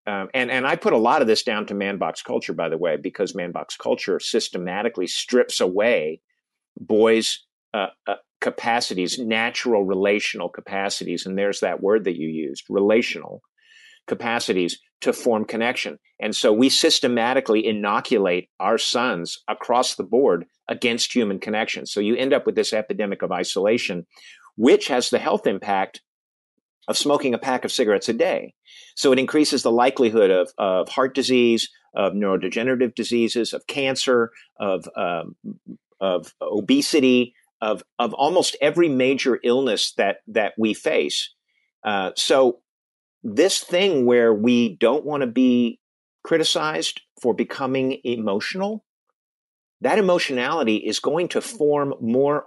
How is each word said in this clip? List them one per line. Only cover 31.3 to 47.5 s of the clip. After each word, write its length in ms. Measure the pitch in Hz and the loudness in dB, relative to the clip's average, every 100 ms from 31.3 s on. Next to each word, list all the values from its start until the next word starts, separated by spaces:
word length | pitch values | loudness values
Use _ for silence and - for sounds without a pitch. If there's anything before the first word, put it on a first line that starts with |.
| 127 120 113 - - _ - | 4 4 2 -2 -10 _ -2
of 180 | 98 | -2
neurodegenerative 800 | 98 101 95 92 113 123 127 123 - | 0 0 0 -2 -2 -2 0 0 -2
diseases, 580 | 107 120 113 117 110 | -2 0 0 0 -4
of 140 | - - | -6 -8
cancer, 640 | 143 135 131 - 123 117 - _ - | -4 -2 -2 2 2 2 -4 _ -6
of, 280 | 101 92 - - | -4 -4 -6 -6
um, 400 | 92 85 82 - 110 98 - - _ _ | -4 -4 -8 -14 -16 -16 -16 -20 _ _
of 340 | 98 90 - _ | -2 -2 -4 _
obesity, 920 | 80 104 98 139 139 156 131 123 123 _ _ _ | -6 -4 2 2 4 2 4 4 0 _ _ _
of, 220 | 110 101 - - | -4 -4 -6 -6
of 140 | 120 | -4
almost 420 | - 151 180 - - | -2 0 2 0 0
every 280 | 143 151 170 | 0 4 2
major 500 | 131 131 135 139 113 | 4 2 2 0 0
illness 500 | 120 123 135 98 - | 2 2 2 0 -2
that, 240 | - 101 - - | 0 -2 -2 -4
that 260 | 110 104 - | -2 -2 0
we 160 | 110 | -2
face. 600 | 104 - 139 73 - - _ _ _ _ _ | -2 0 0 0 -4 -8 _ _ _ _ _
Uh, 280 | 107 101 92 - | -4 -4 -4 -4
so 440 | - 143 131 120 _ _ _ _ _ _ | 2 4 4 2 _ _ _ _ _ _
this 360 | 117 104 185 - | -4 2 2 2
thing 460 | - 175 196 151 123 | -2 0 2 2 4
where 280 | 123 117 | 6 6
we 440 | 107 117 120 117 87 | 4 4 2 2 2
don't 280 | 113 143 143 | 2 2 -2
wanna 220 | 147 127 | -4 -2
be 520 | 127 127 123 120 - _ _ _ _ | 2 4 4 0 -4 _ _ _ _
criticized 800 | - 165 160 170 151 160 160 - - _ | -2 0 2 0 -2 -4 -6 -8 -16 _
for 120 | 123 | -2
becoming 640 | 98 110 | 0 -4